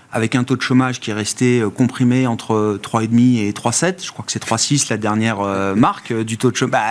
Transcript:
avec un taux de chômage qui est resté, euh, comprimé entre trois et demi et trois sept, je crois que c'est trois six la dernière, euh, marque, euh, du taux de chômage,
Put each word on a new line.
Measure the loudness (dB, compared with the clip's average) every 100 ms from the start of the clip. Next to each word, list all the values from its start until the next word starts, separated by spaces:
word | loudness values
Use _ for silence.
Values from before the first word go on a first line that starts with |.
| -8
avec | -2 0 0
un |
taux | 0 0
de |
chômage | 2 2 2 -2
qui | -6
est |
resté, | -6 -4 0 2 2
euh, | 0
comprimé | 0 0 2 2 2 0
entre | -2 -2 0 0 -2
trois | -2 -2
et | 2
demi | 4 4 4 0
et |
trois | -2 -2
sept, | 0 -2 -2
je | -10
crois | -12 -8
que |
c'est | -6
trois | -2 -2
six | 0 0 0
la | -2
dernière, | 0 0 0 0
euh, | -2 -2 -2 2
marque, | 0 0 -4
euh, | -4 -4
du | 0
taux | 0
de | 0
chômage, | 0 0 0